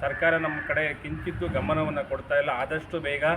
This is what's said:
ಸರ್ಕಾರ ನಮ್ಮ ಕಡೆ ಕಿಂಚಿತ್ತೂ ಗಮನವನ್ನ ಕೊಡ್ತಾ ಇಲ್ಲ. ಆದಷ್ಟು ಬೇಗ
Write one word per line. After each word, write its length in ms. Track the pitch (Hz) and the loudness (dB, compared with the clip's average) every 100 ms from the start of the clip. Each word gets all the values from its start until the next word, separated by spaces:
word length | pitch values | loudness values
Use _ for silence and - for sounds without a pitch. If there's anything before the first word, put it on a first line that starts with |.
ಸರ್ಕಾರ 360 | 139 135 165 165 | -4 2 4 4
ನಮ್ಮ 220 | 156 151 - | 2 -2 -2
ಕಡೆ 260 | 147 151 | 0 0
ಕಿಂಚಿತ್ತೂ 520 | 143 151 156 175 156 170 | -2 -6 -6 -4 -4 -2
ಗಮನವನ್ನ 520 | 139 123 156 156 143 | 0 2 2 2 -2
ಕೊಡ್ತಾ 380 | 135 131 - 143 | -4 -6 2 2
ಇಲ್ಲ. 120 | 143 | 2
ಆದಷ್ಟು 500 | 127 135 156 156 165 | 0 0 -4 -4 -4
ಬೇಗ 240 | 143 143 151 | -2 0 2